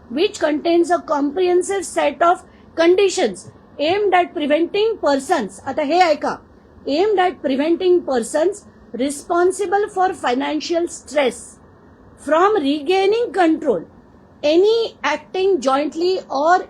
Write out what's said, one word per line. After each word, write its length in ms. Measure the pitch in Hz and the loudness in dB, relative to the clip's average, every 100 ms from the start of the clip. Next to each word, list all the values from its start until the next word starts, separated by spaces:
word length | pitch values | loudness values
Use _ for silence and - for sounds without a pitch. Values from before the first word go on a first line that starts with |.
| - | -10
which 280 | 240 415 - | -2 -2 0
contains 520 | 320 294 339 339 339 | -2 0 2 2 2
a 100 | 339 | 0
comprehensive 840 | - 294 285 285 359 359 359 392 | 0 -2 -2 0 2 2 0 -4
set 380 | - - 294 285 | -4 -2 -2 2
of 220 | 339 349 - - - | 2 2 -4 -20 -8
conditions 760 | - 339 370 403 370 262 180 - - - - | 0 4 4 2 2 -2 -4 -14 -20 -18 -4
aimed 360 | 302 392 415 | -2 0 2
at 180 | 359 349 | 2 0
preventing 640 | 302 294 294 339 403 440 427 | -2 -2 0 0 0 0 0
persons, 580 | 302 277 269 349 196 - - | 0 -2 0 -2 -2 -8 -8
आता 180 | 269 | -4
हे 160 | 285 339 | 0 4
ऐका, 400 | 359 302 277 165 - - - - - | 4 2 -4 -8 -14 -20 -20 -14 -4
aimed 320 | 285 415 381 | 0 0 2
at 240 | 359 269 | 0 -2
preventing 600 | 294 262 302 339 370 359 | -4 -2 0 0 2 2
persons 640 | 294 262 226 302 339 403 - - - | 0 -2 -2 0 0 -2 -10 -20 -14
responsible 960 | 214 269 285 - 349 359 370 392 403 415 | -6 -4 -6 -4 0 2 0 -2 -2 -2
for 260 | - 370 | 0 -2
financial 720 | 370 294 247 285 302 - 339 339 | -2 -4 -2 -2 -4 -4 -4 -4
stress 680 | - - 294 262 - - - - - - - - - | -8 -6 -2 -2 -2 -12 -20 -20 -20 -20 -20 -20 -14
from 400 | - 311 381 427 | -2 2 2 2
regaining 760 | 277 302 277 381 392 440 466 | 0 -2 0 0 2 0 0
control. 520 | 311 330 320 311 185 - - - - - - | 0 2 2 0 -2 -4 -16 -20 -20 -20 -4
Any 540 | 294 330 403 453 453 - | 0 4 4 2 -2 -4
acting 580 | 277 294 - 370 381 359 | -4 -4 -6 -2 0 0
jointly 600 | 247 269 302 320 359 381 - | 0 0 -2 -2 -2 -2 -4
or 360 | 269 302 370 381 | -2 2 2 0